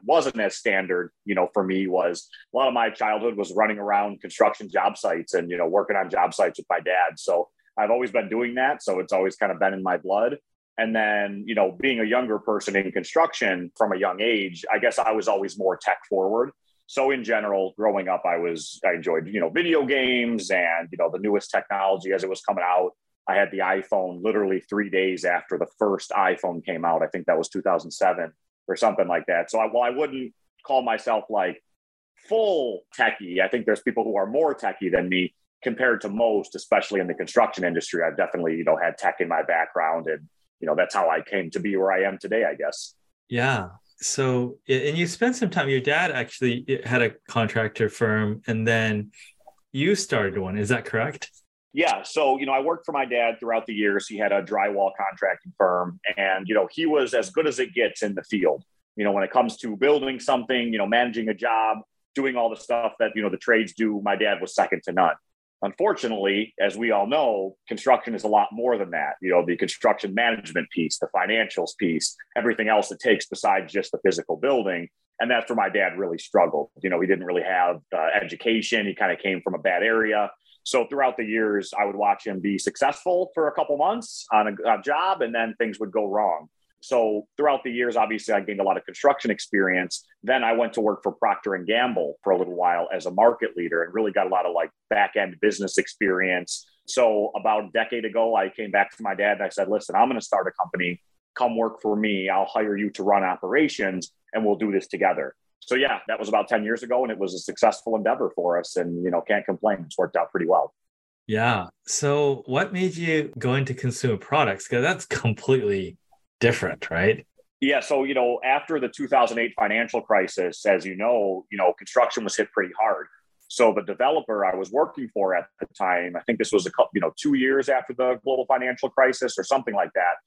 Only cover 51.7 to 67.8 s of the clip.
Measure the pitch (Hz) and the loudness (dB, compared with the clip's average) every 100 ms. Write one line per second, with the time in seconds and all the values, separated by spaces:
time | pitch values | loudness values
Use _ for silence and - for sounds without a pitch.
51.7 | 139 165 107 - 160 139 135 135 135 143 | 0 2 0 -2 0 2 2 0 0 0
52.7 | 165 - 143 127 120 117 113 117 113 113 | -2 -4 -4 0 2 0 -2 -2 -2 -2
53.7 | 107 104 98 - 104 104 101 92 104 101 | 0 2 2 -2 -2 2 2 0 0 0
54.7 | 98 98 - 98 95 98 90 92 - 95 | 2 0 0 -8 -2 -2 -2 -8 2 2
55.7 | 90 90 87 104 104 98 95 95 107 92 | 2 -2 -4 -6 -2 0 0 0 0 0
56.7 | - 165 151 123 127 95 156 156 123 123 | -2 0 2 2 0 0 -2 -2 -2 -4
57.7 | 123 110 - 104 98 - 104 87 71 _ | 0 -2 0 -4 -4 -4 0 2 0 _
58.7 | _ _ - 101 98 185 127 117 - 117 | _ _ -4 0 0 2 2 2 -2 -8
59.7 | 104 139 151 135 127 - 127 113 127 117 | 0 4 4 0 -4 0 0 0 -2 0
60.7 | 110 98 117 123 113 110 101 120 113 110 | -2 0 2 0 -2 -4 -2 0 2 0
61.7 | 107 - _ _ - 135 123 113 110 - | -2 -8 _ _ -4 -2 0 -2 -2 -2
62.7 | 117 113 - 110 110 104 92 - 113 104 | 0 0 0 0 0 -2 -4 -2 -2 -2
63.7 | - 113 104 101 98 104 98 92 - 95 | -2 -2 0 -2 0 0 -2 -2 -2 0
64.7 | - - 90 85 - _ _ _ _ 98 | -2 -2 2 2 0 _ _ _ _ -8
65.7 | - 208 - 120 107 98 101 110 - 101 | 0 0 0 -2 0 0 0 -2 -2 -2
66.7 | 101 117 104 101 147 135 104 95 - - | 0 0 2 2 2 2 0 -4 -10 -12
67.7 | 117 | -4